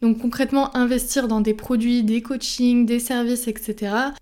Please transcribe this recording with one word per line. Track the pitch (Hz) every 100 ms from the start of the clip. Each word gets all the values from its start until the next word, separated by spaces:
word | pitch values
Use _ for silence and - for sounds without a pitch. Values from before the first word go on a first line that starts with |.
Donc | 233 226
concrètement, | 240 254 262 277 277 254
investir | 247 254 - 277 247
dans | 220
des | 214
produits, | 214 - 247 240 240
des | 214 226
coachings, | 226 262 - - 247 240 226
des | 240
services, | 240 247 240 247 233
et | 214
cetera, | - 214 202 214 269 285